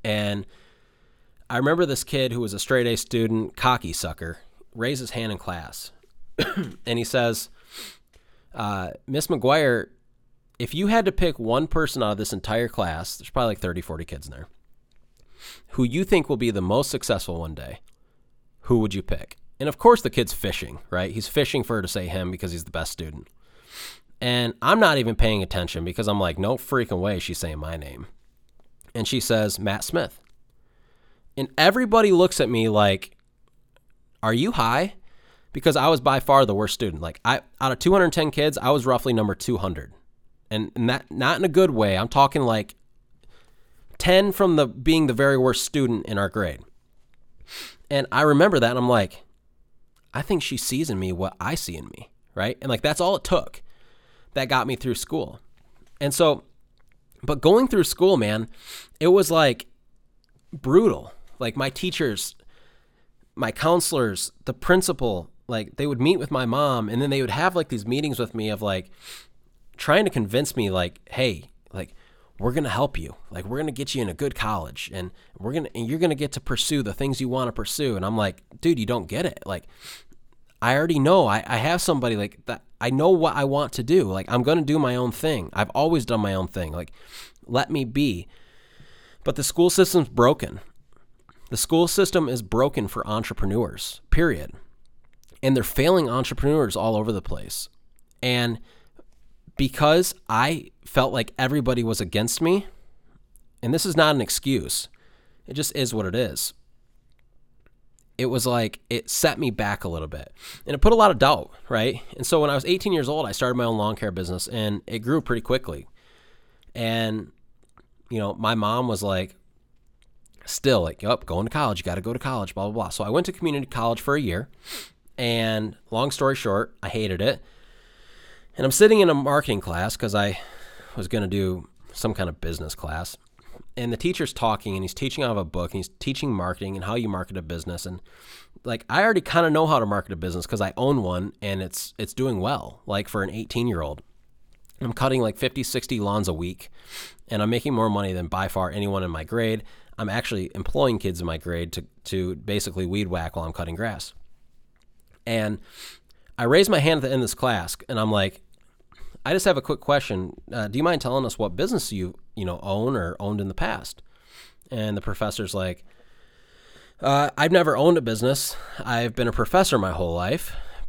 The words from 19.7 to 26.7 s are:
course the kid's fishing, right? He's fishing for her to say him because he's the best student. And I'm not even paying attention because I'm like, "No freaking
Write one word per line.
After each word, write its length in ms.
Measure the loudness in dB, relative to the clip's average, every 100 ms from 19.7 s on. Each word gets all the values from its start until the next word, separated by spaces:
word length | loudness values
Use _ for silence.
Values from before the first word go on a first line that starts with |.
| 4
course 240 | 6 6
the 80 | 4
kid's 220 | 0 0
fishing, 480 | -2 -4 -4 -8 -12 -6
right? 220 | -4 -2
He's 160 | -4 -2
fishing 340 | 0 0 0
for 140 | -2 -2
her 60 |
to 60 | -2
say 200 | -4 -4
him 240 | -4 -6
because 180 | -6 -6
he's 140 | -8
the 80 | -8
best 180 | -8 -8
student. 380 | -8 -10 -12 -18 _ _ -20 -20 -18 -18 -18 -20 -8
And 340 | -2 0 -2 0
I'm 200 | 2 6
not 180 | 6 4
even 160 | 2
paying 300 | 4 4 2
attention 400 | 0 -4 -4 -4
because 240 | -6 -2 0
I'm 100 | 0
like, 220 | 0 0
"No 160 | -2 -2
freaking 420 | -2